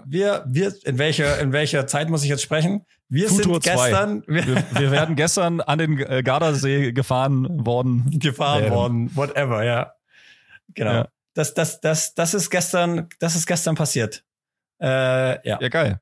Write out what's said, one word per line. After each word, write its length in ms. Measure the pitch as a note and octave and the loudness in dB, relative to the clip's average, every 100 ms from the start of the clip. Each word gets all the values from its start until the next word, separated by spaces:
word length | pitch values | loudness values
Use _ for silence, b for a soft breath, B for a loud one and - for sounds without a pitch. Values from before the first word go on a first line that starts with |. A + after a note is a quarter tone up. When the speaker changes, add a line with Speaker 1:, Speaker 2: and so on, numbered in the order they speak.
| C3+ | -4
Speaker 1:
wir, 400 | E3 G3+ G3+ C3 | -2 0 -2 -2
wir, 260 | C#3 G3 G3 - | 0 -2 -4 -4
in 120 | B2+ | 0
welcher, 420 | D3+ D#3 C#3+ C#3+ | 0 2 0 0
in 120 | C#3 | 0
welcher 360 | C#3+ D3 C#3+ B2+ | 0 0 0 0
Zeit 220 | D3 D#3+ | -2 0
muss 140 | D#3+ | 0
ich 60 | C#3+ | 0
jetzt 120 | C#3 | -2
sprechen? 440 | - D#3 E3+ G3+ - b - | -2 0 0 -2 -8 b -4
Wir 180 | C3+ G#3 | 0 2
Speaker 2:
Futur 280 | C#4 F#3+ E3+ | 2 2 2
Speaker 1:
sind 20 | |
Speaker 2:
zwei. 260 | E3+ F3 B2+ | 2 2 4
Speaker 1:
gestern, 340 | G#2 G#3 G#3 - | 2 0 -4 -2
wir 180 | D#3+ C3 | -2 2
Speaker 2:
Wir, 200 | B2+ - B2 | 0 0 0
wir 120 | C#3 | 2
werden 240 | C#3+ D#3+ D3 | 2 2 2
gestern 440 | E3 G3+ F3 E3+ | 0 2 0 0
an 160 | - D3+ | 0 0
den, 220 | D#3+ C#3+ | 0 0
äh, 240 | C3+ C3 | 0 0
Gardasee 680 | B2+ C#3 D#3+ C#3 C3+ C#3+ C3+ | 0 2 2 2 0 0 0
gefahren 720 | B2 C3+ B2+ C3+ C3 C3 E3 A#2+ | 0 0 0 2 0 0 -2 0
worden 440 | B2 B2+ A#2+ B2+ | 0 2 0 0
Speaker 1:
<laughs> 100 | D#3+ | 0
gefahren 420 | D3+ - C#3+ C#3+ | 0 0 2 2
Speaker 2:
wären. 100 | G#2+ | 2
Speaker 1:
worden, 420 | A#2+ A#2+ A#2+ A#2+ C3+ | 2 0 -2 -2 -2
whatever, 480 | C#3+ C#3 C3+ A#2 | -2 0 0 0
ja. 300 | A#2+ A#2+ - - _ B B B B B _ | 0 0 -4 -10 _ B B B B B _
Genau. 180 | - G#2+ | -4 0
Speaker 2:
Ja. 140 | A#2 A#2 _ _ | 0 -2 _ _
Speaker 1:
Das, 200 | - D3+ | -4 -2
das, 280 | - D#3+ - | -2 -2 -2
das, 340 | D#3 D#3+ - - | -2 0 -2 -2
das 180 | E3 | -2
ist 160 | G3+ E3 | -2 -2
gestern, 600 | F3+ E3+ F3+ F3 E3+ E3+ - | -2 0 0 0 -2 -6 -6
das 160 | E3 E3 | -2 -2
ist 100 | E3 | 0
gestern 300 | E3+ E3 D#3 | -2 0 0
passiert. 480 | D3+ C3+ G#2+ - _ _ _ _ _ - | 0 0 -2 -6 _ _ _ _ _ -6
Äh, 60 | C3 C3 C3 C3 C3 - A#2 | -2 0 2 2 0 -2 -4
ja. 120 | G2+ | -4
Speaker 2:
Ja, 60 | B2 | -2
geil. 320 | E3 C3+ F#2 | 0 0 -2